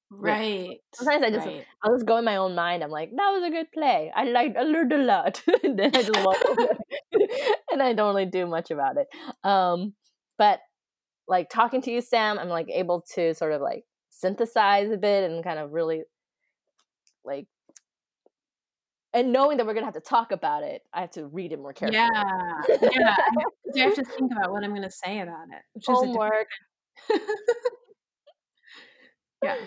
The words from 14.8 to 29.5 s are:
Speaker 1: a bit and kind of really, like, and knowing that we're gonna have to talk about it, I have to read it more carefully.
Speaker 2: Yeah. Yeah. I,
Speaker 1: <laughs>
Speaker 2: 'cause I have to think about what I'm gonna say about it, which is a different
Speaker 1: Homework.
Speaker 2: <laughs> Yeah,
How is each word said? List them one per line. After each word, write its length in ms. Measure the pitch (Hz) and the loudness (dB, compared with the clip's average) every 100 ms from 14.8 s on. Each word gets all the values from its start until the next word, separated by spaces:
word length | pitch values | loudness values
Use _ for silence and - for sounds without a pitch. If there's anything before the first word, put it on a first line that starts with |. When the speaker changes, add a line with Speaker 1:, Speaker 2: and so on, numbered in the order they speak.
| 202 | 2
Speaker 1:
a 40 | 214 | 0
bit 320 | 208 202 190 | 0 2 0
and 140 | 165 | -4
kind 160 | 170 156 | -6 -8
of 140 | 147 | -6
really, 320 | 156 165 160 160 _ _ _ _ _ _ _ _ _ _ _ | -4 -2 -4 -8 _ _ _ _ _ _ _ _ _ _ _
like, 220 | - 139 - _ _ - _ _ _ _ _ _ _ _ _ _ _ _ _ | -10 -10 -10 _ _ -20 _ _ _ _ _ _ _ _ _ _ _ _ _
and 200 | 240 254 | 0 2
knowing 260 | 247 277 294 | 4 4 2
that 80 | 220 | 0
we're 80 | |
gonna 100 | 220 247 | -2 -4
have 80 | |
to 60 | 170 | -8
talk 320 | - 262 233 | -2 0 0
about 300 | 190 160 147 | -2 -2 -2
it, 200 | 147 151 _ | -4 -10 _
I 80 | - | -2
have 80 | 175 | -2
to 140 | - 147 | -8 -10
read 260 | 160 175 | -8 -8
it 60 | 147 | -8
more 160 | 139 | -10
carefully. 240 | - - 220 | -6 0 4
Speaker 2:
Yeah. 100 | 233 220 202 185 175 165 151 - | 4 4 0 -2 -4 -2 2 4
Yeah. 340 | 480 - 339 202 | 4 6 4 6
I, 140 | - | 4
Speaker 1:
<laughs> 340 | 233 339 - - | 2 -2 -6 -6
Speaker 2:
'cause 100 | 269 | 2
I 40 | |
have 140 | 254 277 | 2 2
to 80 | |
think 280 | 254 - 262 | -2 -2 -2
about 180 | 233 185 | 0 -2
what 120 | 202 | -2
I'm 80 | 208 | -4
gonna 160 | 208 190 | -6 -8
say 300 | - 180 208 | -8 -8 -6
about 280 | 175 165 165 | -8 -10 -14
it, 100 | 78 - | -20 -20
which 100 | - - | -10 0
is 120 | 254 | 2
a 40 | 254 | 2
different 100 | 233 | 0
Speaker 1:
Homework. 260 | 214 214 214 - _ _ _ _ - | 0 0 -2 -8 _ _ _ _ -2
Speaker 2:
<laughs> 100 | 427 - 415 - 480 494 - _ _ _ _ _ _ _ _ _ - - _ _ _ _ - | -2 0 -4 0 0 -2 -8 _ _ _ _ _ _ _ _ _ -20 -20 _ _ _ _ -6
Yeah, 140 | 571 | -4